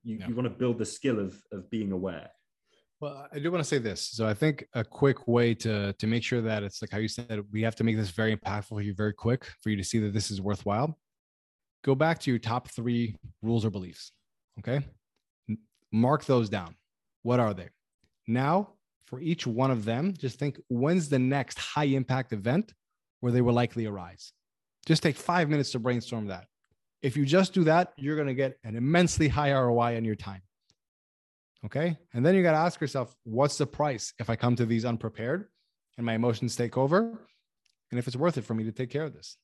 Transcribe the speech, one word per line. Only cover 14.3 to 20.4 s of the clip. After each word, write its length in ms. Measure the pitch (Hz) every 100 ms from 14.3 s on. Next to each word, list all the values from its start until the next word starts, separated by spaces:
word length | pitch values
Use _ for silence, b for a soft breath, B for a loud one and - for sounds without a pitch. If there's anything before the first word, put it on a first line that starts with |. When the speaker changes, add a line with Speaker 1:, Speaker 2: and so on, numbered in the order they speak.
| _ _ -
Speaker 2:
okay? 220 | 117 135 139 _ _ _ _ _ -
N-, 100 | 107 _ _ _
mark 320 | 110 123 151
those 240 | - 127 107
down. 260 | 101 85 - _ _ _ _
What 180 | 117 123
are 140 | 110
they? 160 | 92 - _ _ _ _ _ -
Now, 480 | 120 139 180 202 _ _ _ _
for 120 | 127
each 260 | 160 170 123
one 240 | 113 135
of 160 | 123 104
them, 260 | 117 180
just 240 | 180 131
think, 220 | -